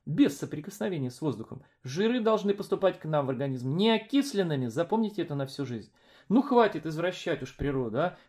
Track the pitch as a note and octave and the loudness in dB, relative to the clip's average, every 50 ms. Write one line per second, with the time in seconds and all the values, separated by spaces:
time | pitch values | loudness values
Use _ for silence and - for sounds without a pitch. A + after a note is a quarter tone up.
0 | - - D#3 - C#4+ G#3+ - - - - - D#3 D3 - - - G#3+ G#3+ F3+ D3+ | -8 -2 2 4 4 4 2 -2 -8 -8 -8 -8 -10 -10 -8 -6 -4 -4 -2 -2
1 | C3 B2+ B2+ - D#3+ D3+ A#2 G2+ A2+ - - - - _ _ _ - B2+ C3 E3+ | -4 -4 -6 -4 -4 -4 -4 -4 -8 -12 -14 -16 -18 _ _ _ -12 -6 -2 2
2 | G#3 A3+ B3 B3+ G#3+ A3 A3 G3 F3+ G3+ G3 G3+ G3 E3+ G3 F3+ G3 F#3 F3+ - | 2 2 2 2 2 2 2 2 2 0 0 0 -2 -2 0 2 2 2 0 0
3 | - D#3 D#3 D3 C#3 B2+ C3 A#2 C#3 C#3 C3 B2+ B2 C3 C#3+ F3 G#3 A3+ A3+ G#3+ | -2 0 0 0 2 0 -2 -2 -2 -4 -4 -4 -4 -2 0 2 4 4 4 2
4 | G#3+ - C4+ C#4 C#4 C#4+ - G3 F#3+ E3+ D3+ C3+ B2+ A#2 A2 C#3+ E3+ E3 G3+ A3+ | 0 0 0 0 0 0 0 -2 0 0 0 -2 -2 -2 -2 -2 -2 0 0 0
5 | A3 G3+ G#3 - E3 E3 D3 C#3 C3+ C3+ - - C#3 A#2+ A#2+ A2 G2 - _ _ | 0 0 -2 -4 -4 -2 -2 -4 -4 -4 -6 -6 -6 -6 -6 -8 -10 -12 _ _
6 | _ _ - - _ - F#3+ C4+ B3+ - B3+ A#3+ A3+ G3+ - D#3 D#3 E3+ D#3 D#3 | _ _ -20 -12 _ 2 4 4 4 6 6 6 6 6 4 -2 -6 -6 -4 -2
7 | E3+ F#3 F3+ - - F3+ D3+ C#3 C3 - - - C#3+ C#3+ C3+ C3+ B2+ A2+ G#2 C3+ | -2 -2 -2 -4 -4 -4 -4 -4 -4 -8 -6 -4 -2 -2 0 0 -2 -2 0 0
8 | D#3+ F3+ - - _ | -2 -2 -2 -8 _